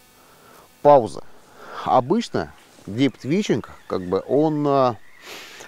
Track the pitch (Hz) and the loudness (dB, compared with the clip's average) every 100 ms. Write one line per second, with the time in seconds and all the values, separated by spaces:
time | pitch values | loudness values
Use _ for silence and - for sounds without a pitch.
0 | _ _ - - - - - _ 143 143 | _ _ -20 -20 -20 -20 -20 _ 6 6
1 | 107 - - - - - - - - 120 | 6 -8 -14 -18 -20 -20 -18 -10 2 2
2 | 127 220 - 113 73 - - - - 104 | 2 -2 -2 -6 -6 -12 -20 -20 -12 -2
3 | 139 - 120 185 208 139 - - - 92 | -2 -2 -4 -4 0 -4 -4 -18 -8 -8
4 | 90 95 - 131 156 151 143 139 127 113 | -4 -4 0 0 2 0 0 2 2 -2
5 | - - - - - - | -12 -20 -20 -18 -18 -20